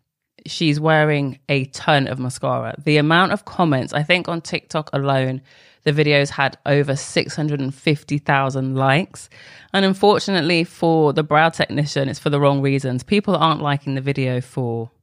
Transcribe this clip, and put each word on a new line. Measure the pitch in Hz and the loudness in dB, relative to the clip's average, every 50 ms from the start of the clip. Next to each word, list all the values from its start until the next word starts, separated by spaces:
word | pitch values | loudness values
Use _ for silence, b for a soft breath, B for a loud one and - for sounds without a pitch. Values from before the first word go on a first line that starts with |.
| _ _ _ _ _ _ _ _ _ | _ _ _ _ _ _ _ _ _
She's | - - - 170 156 143 151 | -14 -6 -2 0 0 0 2
wearing | 151 160 156 151 151 151 151 143 143 135 127 - _ - | 2 2 4 4 4 2 2 0 0 -4 -6 -8 _ -2
a | 147 135 131 | -2 -2 -2
ton | 131 - - - - 151 143 135 123 | -4 -8 -6 0 2 2 2 2 0
of | 127 131 | -2 -4
mascara. | 127 127 - - - 131 123 123 117 113 - - | -6 -6 -6 -4 -4 -4 -2 -2 -4 -8 -10 -6
The | 143 156 151 | -2 2 2
amount | 151 147 151 165 175 190 185 | 2 4 4 4 4 4 2
of | 202 208 - | 0 -4 -6
comments, | - - - 180 160 139 131 120 - | -10 -2 0 0 2 2 0 -2 -2
I | - 147 | -4 -4
think | 151 - 180 180 165 - | 0 2 0 0 0 -4
on | 170 165 | -6 -6
TikTok | 160 - - 156 - _ - 160 151 - | -6 -6 -8 -8 -8 _ -6 -6 -6 -4
alone, | - 139 139 139 135 135 131 131 131 131 b b b b b b b b _ | -4 -2 0 0 0 0 0 -2 -4 -6 b b b b b b b b _
the | 156 | 0
videos | 143 151 151 147 147 143 139 139 | 0 2 2 4 4 2 2 0
had | - - 139 135 - _ _ | 0 -2 -2 -2 -2 _ _
over | - 139 143 143 139 131 | 0 2 2 2 0 -2
six | 143 - - - 170 - 147 - | -4 -6 -4 -4 -4 -4 -2 -4
hundred | - 147 151 147 139 | -4 -2 -2 -2 -2
and | 135 131 | -4 -6
fifty | 135 - - 160 147 147 - - 147 147 | -6 -4 -2 -2 -2 -2 -2 -4 -6 -4
thousand | - - 147 135 135 135 131 135 131 131 131 | 0 0 0 2 0 0 -2 -2 -4 -2 -2
likes. | 131 135 135 135 156 196 - - - - - B B B B B B B B | 0 2 2 2 2 0 -2 -10 -18 -20 -20 B B B B B B B B
And | - 196 196 | 0 0 2
unfortunately | 190 190 190 208 202 202 156 - - 196 175 143 165 180 165 170 | 2 2 2 4 4 4 2 2 0 0 0 2 2 2 0 0
for | - - - - 165 165 160 156 147 | -2 -4 -2 0 2 2 4 2 2
the | 139 156 | 2 0
brow | 156 151 147 151 160 165 | 0 2 2 2 2 2
technician, | - - - - - 147 147 143 - 139 135 135 | 2 -2 -4 -2 0 -2 -2 -2 -2 -2 -2 -2
it's | - - | -4 -4
for | - 156 | -2 -2
the | 143 143 | 0 4
wrong | 143 139 139 139 | 4 4 4 2
reasons. | 139 139 139 139 135 131 123 123 - | 2 0 0 0 -2 -2 -4 -4 -2
People | - 208 202 202 - 180 | 0 0 0 2 0 0
aren't | 151 156 160 156 - | 2 2 0 0 0
liking | 151 147 143 143 - 143 135 | -2 -2 -2 -2 -4 -4 -6
the | 135 | -4
video | 131 143 139 139 131 127 127 123 | -4 -4 -4 -2 -2 -2 -2 -4
for | 123 - - 143 127 120 113 117 113 117 _ _ | -6 -6 -8 -6 -6 -4 -4 -6 -8 -10 _ _